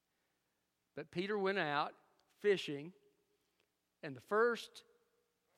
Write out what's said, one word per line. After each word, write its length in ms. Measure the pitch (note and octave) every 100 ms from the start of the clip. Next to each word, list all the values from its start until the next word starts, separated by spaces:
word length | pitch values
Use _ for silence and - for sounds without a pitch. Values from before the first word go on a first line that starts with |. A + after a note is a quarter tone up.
| _ _ _ _ _ _ _ _ _
But 160 | - D#3+
Peter 260 | F3 G3 G#3+
went 220 | F#3+ G3
out 360 | D#3 D3 F3+ - _ _ _ _
fishing, 520 | G#3 F#3 - C#3+ D#3+ - _ _ _ _ _ _ _ _ _ _
and 100 | D#3 B2+
the 40 |
first 640 | - G#3 A#3+ A3+ - - - _ _ _ _ _ _